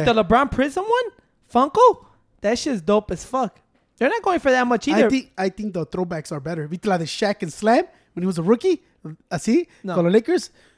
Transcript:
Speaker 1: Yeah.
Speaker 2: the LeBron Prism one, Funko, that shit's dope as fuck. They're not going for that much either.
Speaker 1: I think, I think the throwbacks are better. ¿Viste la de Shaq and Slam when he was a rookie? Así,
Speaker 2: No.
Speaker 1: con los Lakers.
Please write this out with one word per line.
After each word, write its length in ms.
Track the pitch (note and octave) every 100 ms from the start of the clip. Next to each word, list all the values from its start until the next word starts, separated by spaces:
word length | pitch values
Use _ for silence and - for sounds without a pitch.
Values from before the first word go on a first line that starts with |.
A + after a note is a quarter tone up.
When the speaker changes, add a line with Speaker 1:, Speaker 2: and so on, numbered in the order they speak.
| D#3
Speaker 1:
Yeah. 60 |
Speaker 2:
the 80 | A3
LeBron 300 | F3+ A#3 C#4+
Prism 320 | - C#4 F#4
one, 300 | G#4+ A#4+ A#4+ - _ _ _
Funko, 560 | A#3+ C#4 G#4+ B4 - - _ _ _
that 160 | G3+ A#3+
shit's 220 | D#4 A3
dope 280 | D#3 G#3 G#3
as 120 | F#3
fuck. 340 | - C4 A3+ - _ _ _ -
They're 120 | B3+
not 120 | A4+
going 180 | G4+ E4+
for 120 | C#4
that 160 | B3+ B3
much 180 | A#3 C#4
either. 160 | - E4+
Speaker 1:
I 20 |
think, 220 | C4 - -
I 100 | F#3+
think 240 | G3 G#3+
the 120 | F3 D#3
throwbacks 460 | F3+ F3+ E3 -
are 80 | D3+
better. 260 | C#3+ E3+ D3+
¿Viste 200 | F3 G#3+
la 100 | F3+
de 80 | D#3+
Shaq 360 | - G#3 G3+
and 120 | F3
Slam 320 | - G#3+ B3+ F#4 _ _
when 100 | -
he 40 | F3+
was 100 | F3
a 40 |
rookie? 400 | E3 B3 F#4+ E4 _ _ D#3+ D#3+ -
Así, 360 | E3 - D4 E4+ _
Speaker 2:
No. 140 | F#3+ F3
Speaker 1:
con 80 |
los 80 | E3+
Lakers. 360 | G#3+ C#4 F4+ - _ _